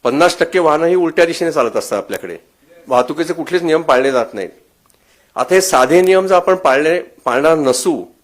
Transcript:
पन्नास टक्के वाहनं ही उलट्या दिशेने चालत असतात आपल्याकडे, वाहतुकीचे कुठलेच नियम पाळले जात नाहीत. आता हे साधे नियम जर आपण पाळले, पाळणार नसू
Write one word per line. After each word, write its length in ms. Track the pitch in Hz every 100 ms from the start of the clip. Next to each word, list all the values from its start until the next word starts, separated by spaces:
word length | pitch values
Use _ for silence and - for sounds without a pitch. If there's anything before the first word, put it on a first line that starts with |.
पन्नास 360 | 123 139 175 -
टक्के 200 | - 185
वाहनं 260 | 165 151 170
ही 100 | 180
उलट्या 300 | 170 156 170
दिशेने 260 | 160 170
चालत 260 | 147 120 139
असतात 200 | - 104
आपल्याकडे, 400 | 95 98 92 82 _ _ _ - -
वाहतुकीचे 460 | 123 123 151 160
कुठलेच 280 | 165 156 180
नियम 200 | 170 156
पाळले 300 | 156 127 135
जात 140 | 127 113
नाहीत. 160 | 104 90 _ _ _ _ _ _ _ _ -
आता 180 | 127
हे 80 | 185
साधे 400 | 185 135 127 170
नियम 260 | 185 190 190
जर 80 | 180
आपण 200 | 180 185
पाळले, 460 | 156 135 156 175
पाळणार 540 | - _ - 123 156 160
नसू 500 | 135 - 190 139 85 _